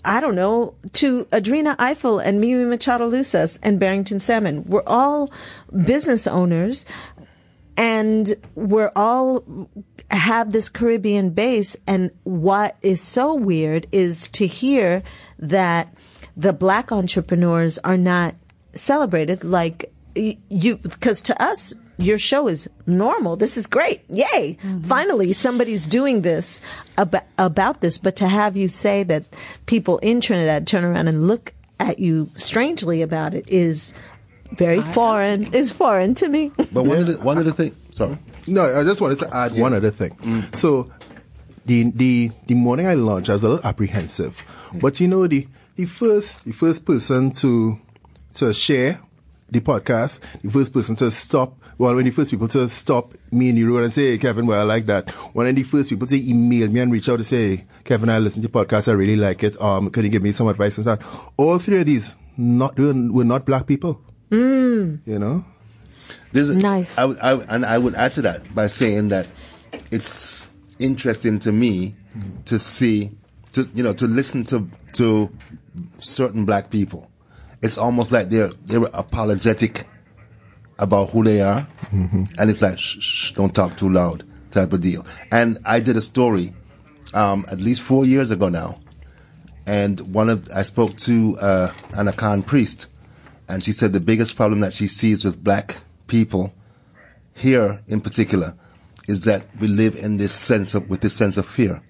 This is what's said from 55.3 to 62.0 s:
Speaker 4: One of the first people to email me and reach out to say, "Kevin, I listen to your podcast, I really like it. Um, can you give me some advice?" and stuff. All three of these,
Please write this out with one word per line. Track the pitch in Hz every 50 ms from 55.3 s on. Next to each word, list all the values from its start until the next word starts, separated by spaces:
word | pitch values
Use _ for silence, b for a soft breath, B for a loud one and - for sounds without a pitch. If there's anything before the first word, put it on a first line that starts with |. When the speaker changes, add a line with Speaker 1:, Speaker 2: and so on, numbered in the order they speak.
| B
Speaker 4:
One | 117 120
of | 127 135
the | 135 131
first | 131 - 147 135 -
people | 123 98 123
to | 123 139 139 127 131
email | 120 117 117 120 123 117 113 104
me | 107 123
and | 123 123
reach | 120 110 - -
out | 123
to | 113 110
say, | - 131 120 110 101 95 92 - b b b b
"Kevin, | - 131 107 110 113
I | 113 110
listen | 110 104 - 110
to | 110 110
your | - 120 101
podcast, | - - 107 -
I | 127 110
really | 98 95 101 110
like | 107 104 98 92 - 110
it. | 104 - -
Um, | 104 104 98 95 98 95
can | - 120 107
you | 104
give | 110 104 92
me | 104
some | 101 - 113
advice?" | 110 98 104 101 104 101
and | - 110
stuff. | 120 110 107 - - - - - - _
All | - 139 156 175 175
three | 175 208 202 185
of | 170
these, | 147 147 117